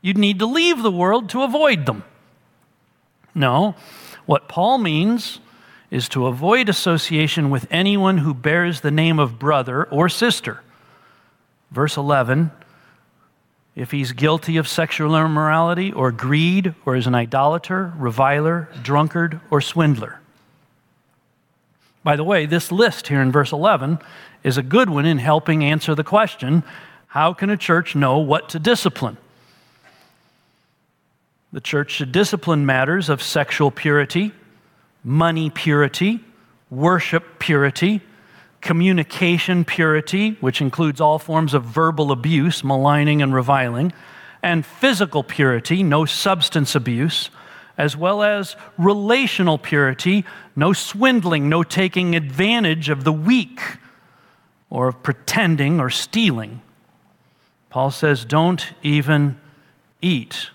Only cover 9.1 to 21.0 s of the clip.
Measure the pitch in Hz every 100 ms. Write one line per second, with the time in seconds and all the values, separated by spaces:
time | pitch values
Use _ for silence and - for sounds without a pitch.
9.1 | 156 139 113 139 147 127 127 175 143 175
10.1 | - 240 - - 104 _ _ _ _ _
11.1 | _ _ _ _ _ _ 123 147 147 143
12.1 | 143 120 135 165 - - _ _ _ _
13.1 | _ _ _ _ _ _ - 123 143 127
14.1 | 123 147 160 160 160 151 - 160 - 156
15.1 | 160 160 151 156 160 170 175 196 - 127
16.1 | 117 127 147 165 190 185 160 - 127 123
17.1 | 123 117 135 139 165 - 185 185 165 160
18.1 | 110 135 143 156 170 156 131 120 143 151
19.1 | 170 170 160 - 151 - 165 151 127 104
20.1 | - _ _ _ _ _ _ _ _